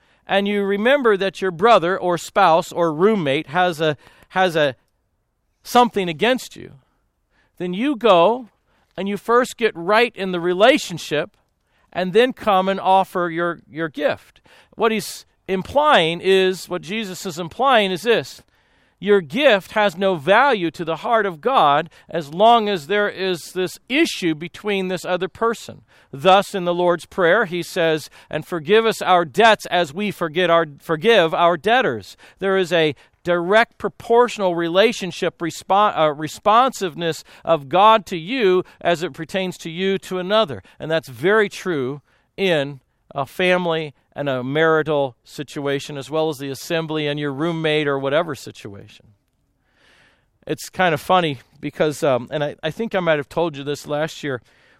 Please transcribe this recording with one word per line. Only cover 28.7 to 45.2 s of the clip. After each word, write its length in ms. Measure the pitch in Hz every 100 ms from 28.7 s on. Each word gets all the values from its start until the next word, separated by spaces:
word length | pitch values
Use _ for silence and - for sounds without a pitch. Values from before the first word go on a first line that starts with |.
| 214 226
us 160 | -
our 240 | - 180 165
debts 400 | 135 226 208 -
as 260 | 180 160
we 180 | 156 208
forget 380 | - 170 151 180
our, 180 | 170 160 143
forgive 560 | - 160 202 226 160
our 240 | 160 170 175
debtors." 580 | 190 247 208 113 92 - - _
There 180 | 190 190
is 160 | 175
a 220 | 170 156 - _ _
direct 540 | 180 175 170 214 233 -
proportional 800 | 202 - - 233 240 - 190
relationship, 840 | 170 170 180 226 214 185 - 175 -
respon-, 600 | 170 - - 190 208 -
uh, 160 | 156
responsiveness 1080 | 147 156 - - 220 262 - 190 151 170 151 - -
of 240 | - 165 139
God 380 | 170 214 220 -
to 100 | 180
you 480 | 160 262 196 185 - _
as 220 | - 175
it 100 | 170
pertains 460 | 135 160 196 185 -
to 120 | 175
you 280 | 165 190 190
to 200 | - 185
another. 440 | 180 214 208 107 - -
And 120 | 156
that's 180 | 160 -
very 400 | 117 160 214 208
true 520 | - 190 156 127 143 - _ _ -
in 440 | 190 156 139 139 _ _ _
a 140 | 143 135
family 680 | - 180 180 175 160 151 - _
and 140 | - 143
a 160 | 131
marital 720 | 127 147 160 160 151 147 139 -